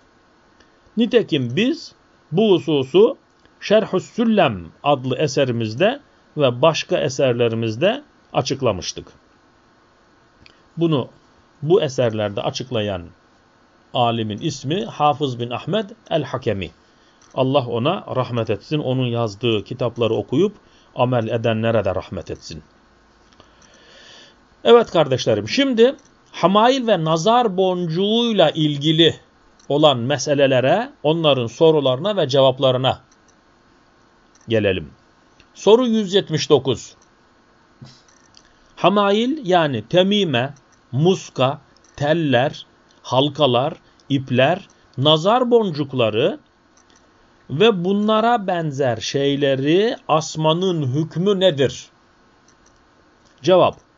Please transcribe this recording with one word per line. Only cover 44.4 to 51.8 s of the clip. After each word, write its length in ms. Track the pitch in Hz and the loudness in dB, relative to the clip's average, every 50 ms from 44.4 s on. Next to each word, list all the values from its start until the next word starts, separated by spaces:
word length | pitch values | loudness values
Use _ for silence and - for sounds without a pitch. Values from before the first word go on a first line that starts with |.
| 131 151 180 196 - _ _ _ _ _ - 123 | 2 2 2 -2 -6 _ _ _ _ _ -6 0
nazar 520 | 131 151 156 156 160 202 233 254 254 233 | 2 2 2 4 4 2 2 2 2 2
boncukları 880 | 240 233 214 190 147 143 143 135 - 127 113 107 101 113 143 196 294 294 _ _ _ _ _ _ _ _ _ _ _ _ _ _ _ _ _ _ _ _ _ - | 2 2 2 0 -4 -4 -6 -4 -2 0 0 0 2 0 0 0 -2 -4 _ _ _ _ _ _ _ _ _ _ _ _ _ _ _ _ _ _ _ _ _ -8
ve 340 | 127 151 208 233 220 175 170 | 0 2 2 2 2 2 -2
bunlara 640 | 190 202 208 208 214 220 214 214 233 240 226 196 | -2 0 0 0 0 0 2 2 2 0 0 0
benzer 500 | 190 180 170 165 151 135 131 143 123 113 | 0 -2 -2 -4 -4 -4 -2 -2 -2 -2
şeyleri 1000 | 107 - - - 139 139 143 143 139 143 139 135 131 135 147 165 190 214 240 - - - - | -2 -6 -6 -4 -2 0 0 0 0 0 0 0 0 0 0 2 2 2 0 -4 -6 -4 -2
asmanın 840 | 143 160 156 - - 156 156 156 160 175 190 190 175 160 143 123 127 | -2 -2 -2 -4 -6 -2 0 0 0 0 0 -2 -2 -2 -2 -2 -2
hükmü 460 | 156 165 160 - 156 185 208 202 180 | -4 -4 -4 -4 -2 0 0 0 2
nedir? 460 | 190 185 151 131 135 - - - | 2 0 2 2 0 -2 -2 -6